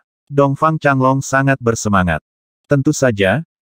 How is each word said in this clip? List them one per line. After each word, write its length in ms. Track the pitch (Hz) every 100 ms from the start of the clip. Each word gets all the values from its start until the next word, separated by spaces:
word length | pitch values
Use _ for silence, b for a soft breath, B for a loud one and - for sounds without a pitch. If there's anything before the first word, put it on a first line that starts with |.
| _ _ -
Dongfang 480 | 143 139 139 156 156
Changlong 400 | 143 135 131 135
sangat 400 | - 135 139 135
bersemangat. 640 | 117 113 104 98 87 78 _ _ _ _ -
"Tentu 240 | 143 156
saja, 480 | 147 127 101 95 127 - _